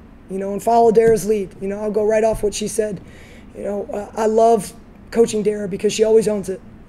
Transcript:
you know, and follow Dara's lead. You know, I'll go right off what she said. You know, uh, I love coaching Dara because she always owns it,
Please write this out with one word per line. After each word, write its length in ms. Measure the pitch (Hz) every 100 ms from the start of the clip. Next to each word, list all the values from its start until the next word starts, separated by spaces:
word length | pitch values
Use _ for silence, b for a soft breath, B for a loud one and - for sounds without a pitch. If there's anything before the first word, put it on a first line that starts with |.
| - - -
you 80 | 190
know, 160 | 196
and 100 | 202
follow 280 | - 233 233
Dara's 340 | 220 226 220
lead. 320 | 196 214 190 -
You 100 | 196
know, 120 | 202
I'll 100 | 214
go 140 | 214
right 180 | 208 220
off 200 | 220 220
what 100 | 208
she 160 | 196 214
said. 320 | - 214 190 B B B B B -
You 80 |
know, 220 | 190 202 -
uh, 260 | 208 208
I 120 | - 220
love 480 | 220 226 226 - - - - -
coaching 320 | - 233 214
Dara 260 | 208 208 208
because 260 | 196 208
she 100 | 208
always 240 | 214 220 208
owns 220 | 208 185
it, 100 | 190 - -